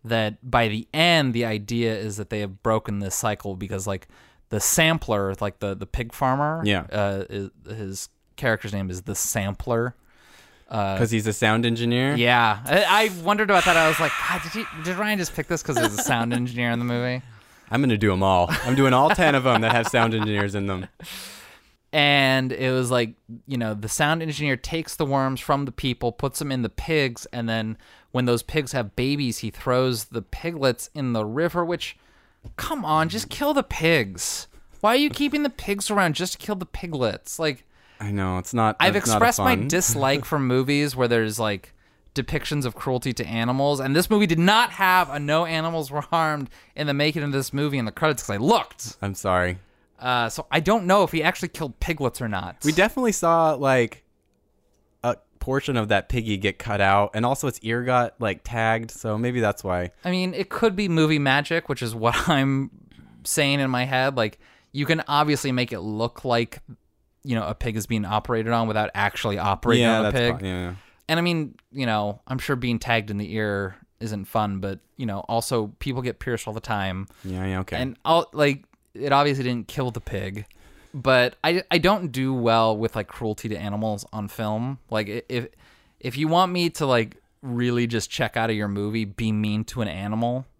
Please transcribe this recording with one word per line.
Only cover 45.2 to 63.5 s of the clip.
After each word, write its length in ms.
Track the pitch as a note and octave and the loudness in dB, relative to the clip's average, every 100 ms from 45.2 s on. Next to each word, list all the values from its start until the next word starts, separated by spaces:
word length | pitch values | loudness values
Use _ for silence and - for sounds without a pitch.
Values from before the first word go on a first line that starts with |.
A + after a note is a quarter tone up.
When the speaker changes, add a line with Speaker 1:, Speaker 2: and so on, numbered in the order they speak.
| C#3+ D#3 E3+ | 0 0 2
Speaker 1:
animals 440 | D#3+ E3 E3 C3+ | -2 -2 -4 -4
were 100 | D3 | -6
harmed 480 | - E3 D#3+ D3 C3+ - _ - | -2 0 0 -2 -8 -12 _ -6
in 100 | D3 | -2
the 60 | |
making 300 | C#3 D3+ D#3+ | 2 0 0
of 80 | D3 | -2
this 200 | C#3 B2+ | -2 -2
movie" 260 | C#3 D3 C#3 | -2 0 0
in 80 | A2+ | -4
the 60 | |
credits, 320 | - D#3 C#3 | 0 0 0
'cause 100 | - G2+ | -4 0
I 20 | |
looked. 580 | C#3 A3 - - G#2+ - | 2 2 0 -12 -14 -8
Speaker 2:
I'm 140 | G2 F#2+ | -8 -4
sorry. 420 | G2 F2+ F2+ F#2 - _ _ _ | 0 2 2 -2 -12 _ _ _
Speaker 1:
Uh, 300 | B2+ B2 A2+ | -2 0 0
so 180 | - - | -4 -2
I 120 | D3 | 0
don't 240 | D3+ A3+ F3 | 2 2 4
know 180 | G3+ | 4
if 80 | F3+ | 4
he 100 | E3 | 2
actually 280 | D#3 - F3+ | 0 -2 -8
killed 280 | - D3 - | -6 -8 -4
piglets 400 | - D#3 C3 - | -4 -2 -2 -2
or 80 | A#2 | -4
not. 260 | G2 F2+ - | -4 -6 -2
Speaker 2:
We 80 | D3 | 0
definitely 400 | D#3 G#3 - A#3+ | 4 2 2 0
saw, 400 | G3 E3+ E3 D#3+ C#3 | 2 2 4 4 2
like, 500 | C3+ C3 A#2 - _ _ _ _ _ _ _ _ _ _ | 2 4 2 -4 _ _ _ _ _ _ _ _ _ _
a 140 | A#2+ B2 _ _ | -4 -4 _ _
portion 360 | - C3+ - B2+ | -4 -2 0 -2
of 140 | G#2+ | 2
that 180 | G2+ - | 0 2
piggy 300 | B2 A2 G2+ | -4 -2 0
get 200 | G2+ - | 0 -2
cut 220 | A#2+ G#2 | -4 2
out, 320 | G2 G2 G#2 | 4 4 4
and 120 | A2 A#2+ | 0 0
also 240 | C3+ C#3 | 0 -4
its 100 | - | -4
ear 200 | A2 A#2+ | -4 -2
got, 300 | B2 B2+ A#2 - | 2 2 2 -2
like, 200 | A2+ F#2+ - | -4 -4 -6
tagged, 460 | A#2 A2+ A2+ A2+ | 0 2 0 -2
so 260 | - A2+ G#2+ | -8 -4 -2
maybe 240 | A#2+ B2 | -2 2
that's 200 | A2 G2+ | 0 0
why. 300 | G2 F2 F2+ _ F3+ | -2 -2 -2 _ -4
Speaker 1:
I 60 | |
mean, 220 | F3+ F#3 | -2 -2
it 160 | E3 F#3+ | -4 -6
could 280 | - A3+ F#3 | 0 0 2
be 100 | G3+ | 2
movie 320 | E3 D#3 D#3 | 4 4 4
magic, 480 | C#3 C#3 C#3+ E3 - | 4 2 2 -4 -2
which 140 | C3+ | -6
is 120 | A#2+ | -4
what 220 | A2+ A#2 - | 0 0 2
<laughs> 120 | - | 2
I'm 420 | D3 C3+ C3+ C3+ - - - - - - | 2 2 0 -2 -10 -20 -20 -20 -14 -4
saying 340 | - C#3 | 0 2